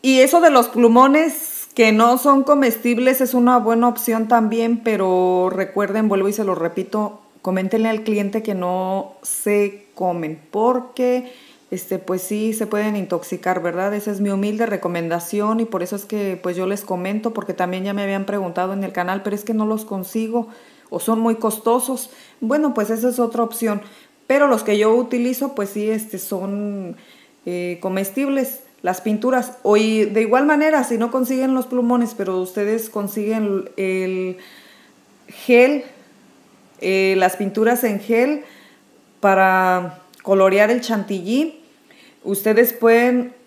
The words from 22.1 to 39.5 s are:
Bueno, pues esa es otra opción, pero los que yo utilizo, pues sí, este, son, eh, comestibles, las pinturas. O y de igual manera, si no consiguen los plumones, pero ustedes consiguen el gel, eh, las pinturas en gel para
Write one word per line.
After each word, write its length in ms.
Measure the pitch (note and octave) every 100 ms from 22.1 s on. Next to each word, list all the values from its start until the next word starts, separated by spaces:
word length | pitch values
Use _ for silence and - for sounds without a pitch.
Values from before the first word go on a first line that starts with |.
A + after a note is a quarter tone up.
| - - _
Bueno, 320 | A3 D4 D4+
pues 180 | A3+ G#3
esa 180 | A3 B3
es 100 | B3
otra 240 | A#3 A#3
opción, 400 | A3+ - A3+ G3+ - - _ _ -
pero 180 | C4+ C#4
los 160 | A3
que 160 | A3 G#3
yo 160 | G#3+
utilizo, 640 | A#3 B3 B3 A#3+ B3 C4+ -
pues 140 | G3
sí, 200 | G#3 G#3+
este, 280 | A3 G#3+ F#3+
son, 800 | - F#3+ G3 G3+ G#3 G3+ F#3 - - - _ _ -
eh, 320 | F3+ F3+ F3
comestibles, 800 | F#3+ F#3+ G3 A#3 C#4 C#4 B3+ - - _
las 180 | F3+ F#3
pinturas. 540 | A3 G#3+ B3 B3+ - -
O 120 | - G#3
y 280 | A3 A3
de 180 | G#3+ G3+
igual 240 | G#3+ B3 D4
manera, 380 | D4 D#4 D4+
si 140 | B3 A#3
no 120 | A#3
consiguen 440 | C4 B3 C4 C4
los 120 | C4 B3+
plumones, 480 | B3 A#3 B3 A3+
pero 260 | - F#3+ F#3
ustedes 500 | F#3 G#3+ G#3 A3 A3
consiguen 800 | G#3+ G3+ G#3+ G#3 A3 G#3+ G3 - -
el 600 | F#3+ F#3 F#3 F#3 F#3 F#3 - - - - _ _ _ _ -
gel, 580 | - - A#3+ B3+ D4 - - _ _ _ _ _ _ _ -
eh, 340 | F#3 F#3+ F#3+ F#3+
las 160 | -
pinturas 480 | - G3 G#3 A3+ A#3+
en 160 | B3 G3
gel 460 | G#3 A3+ C4 D4 - - - _ _ _ _ _
para 840 | G3+ F#3+ F#3+